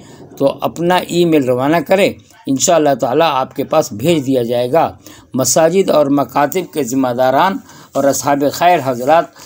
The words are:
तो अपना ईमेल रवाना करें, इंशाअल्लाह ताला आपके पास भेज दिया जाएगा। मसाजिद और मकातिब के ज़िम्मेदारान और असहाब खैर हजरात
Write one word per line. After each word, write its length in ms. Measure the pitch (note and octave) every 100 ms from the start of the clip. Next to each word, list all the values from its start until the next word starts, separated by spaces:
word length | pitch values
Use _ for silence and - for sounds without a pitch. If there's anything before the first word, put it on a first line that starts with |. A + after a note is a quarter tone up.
| - - - -
तो 100 | C#4
अपना 540 | - C#3 - E3+ F3+ -
ईमेल 360 | E3+ F3 D#3 B2+
रवाना 340 | B2 C3+ E3+
करें, 320 | D3+ F#3+ F3 A2+ - - -
इंशाअल्लाह 460 | C3+ - E3+ D3 C3+
ताला 300 | B2+ C3+ E3
आपके 340 | C3+ C3 -
पास 240 | C3+ D#3 D3+
भेज 280 | G2+ C#3 E3+
दिया 180 | C3 C3
जाएगा। 540 | A#2 A#2+ B2 D#3 D3 - - - - -
मसाजिद 540 | C3 - D#3+ F#3 F#3+
और 200 | D3+ C#3
मकातिब 580 | C#3+ C3+ C#3+ C#3+ F3+ F3
के 100 | D#3+
ज़िम्मेदारान 760 | B2+ C3+ C3 A#2+ B2+ C3+ F3+ C#4 - - - C3+
और 100 | C#3
असहाब 420 | C3+ D3 C#3+ C#3+
खैर 300 | - F3 F3
हजरात 520 | C3 B2 B2+ D#3+ - -